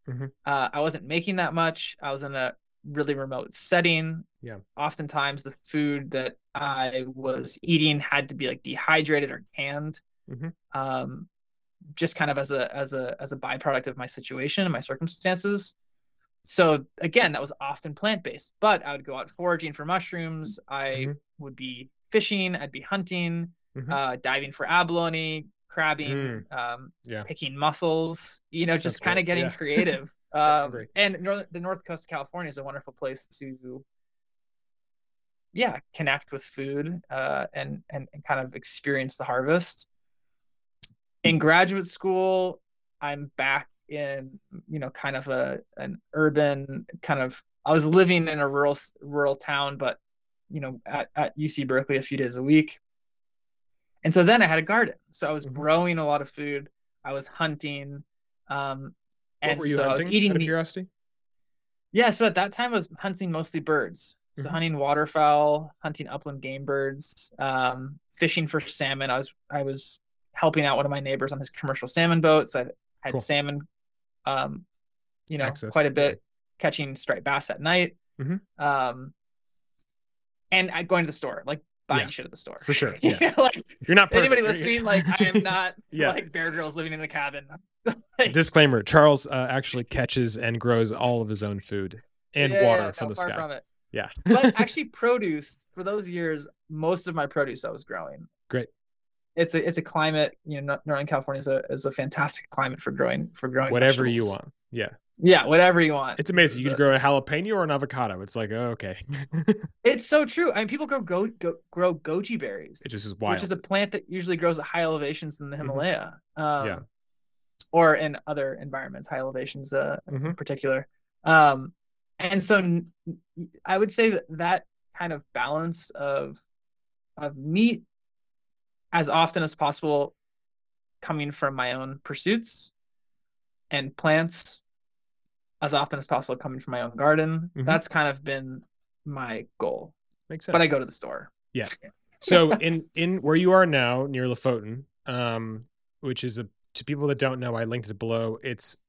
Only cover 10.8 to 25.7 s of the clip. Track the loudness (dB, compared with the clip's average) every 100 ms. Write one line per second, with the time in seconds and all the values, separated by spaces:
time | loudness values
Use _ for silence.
10.8 | -4 -4 -6 -10 -16 _ _ _ _ _
11.8 | -18 -4 -2 0 0 0 -2 -2 -2 -4
12.8 | -6 -6 -6 -8 -10 -8 -8 -4 -2 -2
13.8 | -4 -8 -10 -12 -12 -6 -4 0 0 -2
14.8 | -4 -6 -6 -2 -2 0 0 -2 -4 -16
15.8 | _ _ _ _ _ _ 0 4 6 4
16.8 | 0 -6 2 4 4 2 -6 -8 -8 -8
17.8 | -12 -4 -2 -2 -6 -12 -16 _ 4 4
18.8 | 0 -8 -8 -10 -10 -4 0 0 -2 -8
19.8 | -2 -2 -2 -8 -8 -8 -10 -14 -10 -6
20.8 | -4 -4 -6 -8 _ -18 -18 -14 -12 -14
21.8 | -18 _ _ 0 2 0 0 -4 -8 -12
22.8 | -6 -6 -4 -4 -2 -2 -6 -12 _ -12
23.8 | -6 -2 -2 -2 -2 -2 -4 -6 0 2
24.8 | 2 0 -2 -2 -4 -6 -10 _ _